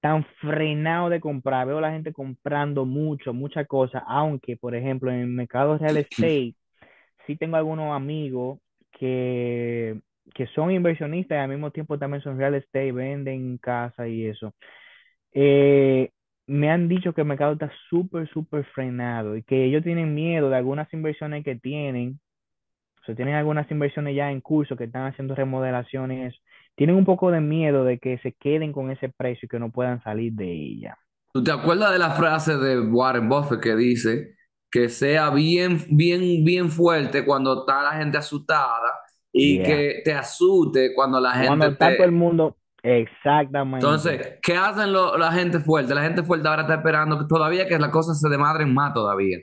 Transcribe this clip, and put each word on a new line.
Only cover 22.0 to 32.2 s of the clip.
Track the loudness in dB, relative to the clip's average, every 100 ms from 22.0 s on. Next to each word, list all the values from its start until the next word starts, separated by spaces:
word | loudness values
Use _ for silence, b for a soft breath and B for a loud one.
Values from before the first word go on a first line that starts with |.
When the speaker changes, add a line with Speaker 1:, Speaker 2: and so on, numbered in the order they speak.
| -6 -10 _ _ _ _ _ _ _ _
Speaker 1:
O | -12
sea, | -6
tienen | -4 -2
algunas | -2 -2 -4
inversiones | -4 -4 -4 -6 -4
ya | -4
en | -6
curso | -2 -2 -2 -6
que |
están | -8 -8 -8
haciendo | -8 -8 -4
remodelaciones | -4 -2 -4 -4 -6 -8 -8 -8
y | -10 -14
eso. | b b b 0
Tienen | 2 4
un | 4
poco | 4 2
de | 2
miedo | 0 0 2 2
de | 2 0
que | -4 -6
se | -8
queden | -6 -2 -2 -2
con | -8 -8
ese | -8 -10
precio | -6 -6 -6 -10
y |
que | -8
no | -6
puedan | -4 -4 -4
salir | -6 -4 -4
de | -6 -8
ella. | -8 -10 -12 -14 -18 _ _ _
Speaker 2:
¿Tú | -2
te | -2
acuerdas | 0 2 2 2
de | 2
la | 2
frase | 2